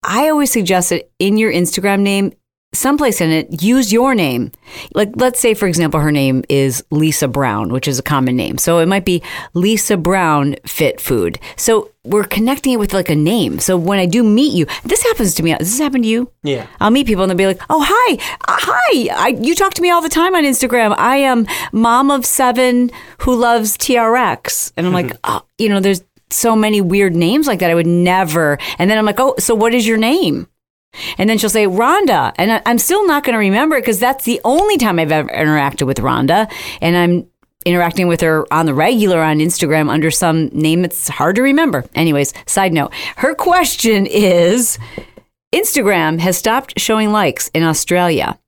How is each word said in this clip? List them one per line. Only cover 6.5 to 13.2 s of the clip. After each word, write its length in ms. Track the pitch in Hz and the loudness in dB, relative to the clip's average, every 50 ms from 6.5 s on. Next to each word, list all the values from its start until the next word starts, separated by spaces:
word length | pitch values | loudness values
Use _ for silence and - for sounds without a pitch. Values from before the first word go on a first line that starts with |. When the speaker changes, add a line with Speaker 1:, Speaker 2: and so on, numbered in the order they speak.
| 139 139 135 135 123 - - _ | 0 2 2 0 -2 -4 -8 _
Speaker 1:
Lisa 380 | - 151 156 160 143 - 151 135 | -2 0 0 0 0 0 -2 -2
Brown, 420 | 117 139 139 127 104 104 110 85 | 0 -2 -2 0 0 -2 -2 -2
which 160 | 117 131 - 151 | -4 -4 -2 -2
is 100 | 135 123 | -4 -4
a 60 | - | -2
common 320 | - 151 139 127 127 123 | -2 0 0 0 0 0
name. 220 | 127 98 - - 135 | -2 -2 -4 -4 -4
So 220 | - - 170 170 | -2 0 2 2
it 60 | 165 | 2
might 200 | 170 196 196 185 | 2 0 0 0
be 180 | - 180 165 - - - - - - _ | 0 -2 -2 -4 -8 -14 -14 -14 -8 _
Lisa 420 | 175 175 208 226 208 - - 214 | -2 0 0 0 0 0 -2 -2
Brown 600 | 185 156 170 190 190 180 160 151 147 139 143 139 - _ | -2 0 0 0 2 2 2 2 2 2 0 -2 -6 _
Fit 340 | - - - 160 139 - - | -12 -4 -2 -2 -2 -2 -4
Food. 400 | - - 135 113 90 85 - - - - - | -4 -2 -2 0 0 -2 -4 -8 -14 -18 -12
So 360 | - - - 226 214 - - _ _ _ | -4 0 2 2 2 0 -4 _ _ _
we're 220 | 117 185 214 202 | -2 -2 -2 -2
connecting 480 | - - 202 220 240 277 277 - 269 254 | -2 -2 -2 0 0 -2 -2 0 -2 0
it 60 | 233 | 0
with, 140 | 208 196 - | -2 -2 -2
like, 140 | 190 175 - | -2 -2 0
a 80 | 160 | 0
name. 440 | 151 | 0